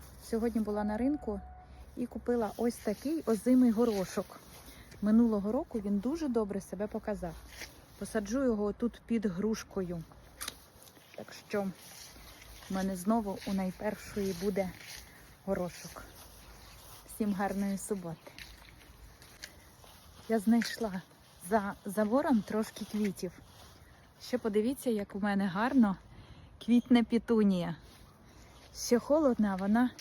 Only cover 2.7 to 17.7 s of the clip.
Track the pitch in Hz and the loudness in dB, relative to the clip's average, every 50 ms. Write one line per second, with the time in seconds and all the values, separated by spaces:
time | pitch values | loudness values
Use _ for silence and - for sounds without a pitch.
2.7 | - - - 220 202 - - 269 330 311 - - 226 190 - 247 254 254 254 240 | -2 -2 -4 -4 -4 -2 -4 -4 -4 -2 0 0 0 2 4 6 6 8 8 6
3.7 | 208 214 240 233 208 196 180 - - 208 - - - - - - - - - - | 6 4 2 2 2 0 -2 -2 -2 -4 -4 -6 -10 -18 -20 -20 -20 -20 -20 -20
4.7 | - - - - - - 202 208 214 226 240 226 214 202 185 208 220 277 339 - | -20 -20 -20 -20 -10 -4 2 4 6 6 6 4 2 0 0 0 -2 -2 -4 -4
5.7 | - 226 190 202 202 202 190 247 311 330 320 277 233 233 214 196 196 196 - - | -6 -4 -2 0 -2 0 0 -2 -2 -2 -2 0 0 0 0 0 -4 -6 -6 -8
6.7 | - 180 208 214 - 220 - 214 208 180 180 170 156 165 - - - - - - | -6 -6 -6 -6 -6 -6 -4 -4 -6 -4 -6 -8 -10 -12 -16 -18 -16 -16 -16 -16
7.7 | - - - - - - 202 - - 220 208 196 226 277 277 247 220 208 208 202 | -16 -20 -20 -20 -14 -12 -12 -6 -4 -4 -4 -2 -2 0 2 2 2 2 0 -2
8.7 | 202 - 240 226 - - - - 233 226 202 214 170 180 208 220 220 - - - | -2 -2 -2 -4 -4 -6 -4 -2 -2 0 0 0 -2 0 0 0 -2 -2 -4 -6
9.7 | - 196 185 170 175 165 160 - - - - - - - - - - - - - | -6 -6 -4 -4 -6 -8 -8 -12 -16 -20 -20 -20 -16 -12 -12 -12 -12 -14 -20 -20
10.7 | - - - - - - - - - - 214 - - - - - - 202 196 190 | -20 -20 -20 -20 -20 -20 -20 -18 -16 -16 -16 -14 -16 -18 -10 -4 -4 -2 -2 -4
11.7 | 170 - - - - - - - - - - - - - - - - - - - | -6 -10 -16 -20 -18 -18 -18 -18 -18 -20 -20 -20 -20 -20 -20 -20 -20 -20 -10 -6
12.7 | 190 190 190 190 190 180 175 202 226 233 214 202 185 - - 208 196 190 190 185 | -4 -2 -2 -2 -4 -4 0 0 0 2 0 -2 -6 -6 -4 -4 -2 -2 -2 -2
13.7 | 180 - 208 214 208 - - - - 208 196 196 185 170 185 208 185 196 190 180 | -4 -4 -4 -6 -6 -6 -10 -8 -6 -4 -4 -4 -4 -2 -2 -2 0 0 -2 -2
14.7 | - - - - - - - - - - - - - - - 196 196 - 180 170 | -6 -10 -16 -16 -16 -16 -16 -20 -20 -20 -20 -20 -20 -12 -4 -4 -2 -2 -2 -6
15.7 | - - - 170 - - - - - - - - - - - - - - - - | -8 -12 -16 -14 -14 -16 -16 -16 -20 -20 -20 -20 -20 -20 -20 -20 -20 -20 -20 -20
16.7 | - - - - - - - - - - 220 208 202 180 202 196 190 196 202 196 | -20 -20 -20 -20 -20 -20 -20 -18 -6 -4 -2 -2 0 0 -2 -2 0 -2 -2 -2